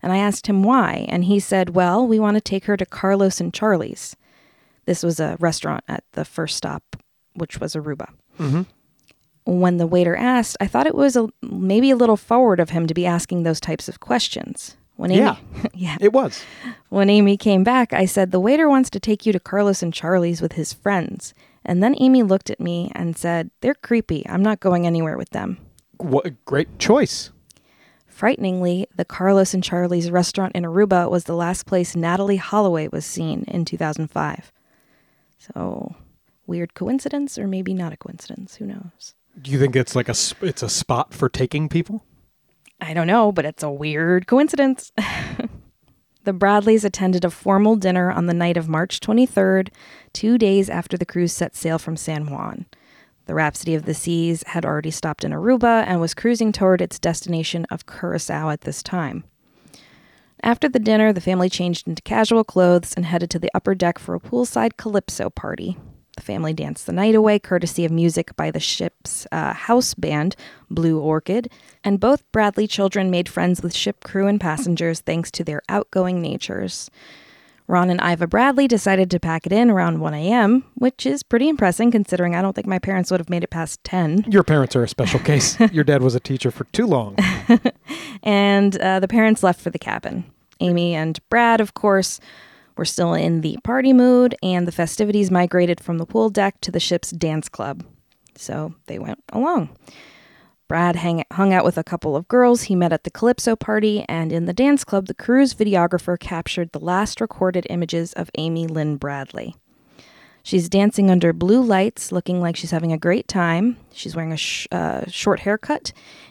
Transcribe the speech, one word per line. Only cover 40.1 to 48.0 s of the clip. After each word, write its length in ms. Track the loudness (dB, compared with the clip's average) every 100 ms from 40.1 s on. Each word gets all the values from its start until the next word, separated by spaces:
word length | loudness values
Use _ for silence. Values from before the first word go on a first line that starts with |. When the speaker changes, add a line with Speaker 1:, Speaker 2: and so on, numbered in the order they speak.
| -2
Speaker 2:
sp-, 240 | -4 -4
it's 200 | -6 -4
a 60 | -6
spot 440 | -6 -2 -2 -2
for 140 | -2 -4
taking 400 | -2 -2 -2 -2
people? 380 | -2 -4 -8 -12 _ _ _ _ _ _ _
Speaker 1:
I 140 | -8
don't 140 | -4 2
know, 240 | 4 4
but 100 | 2 -4
it's 180 | -4
a 60 | -8
weird 560 | -6 -4 -2 2 2 4
coincidence. 640 | 2 2 2 2 0 -6 -8
<laughs> 40 | -6 -6 -8 -8 -10 -12 -20 _ _ _ _ _
The 100 | -6
Bradleys 500 | 2 4 4 6 4
attended 400 | 2 0 0 2
a 60 | 0
formal 460 | -2 2 4 6 4
dinner 340 | 2 2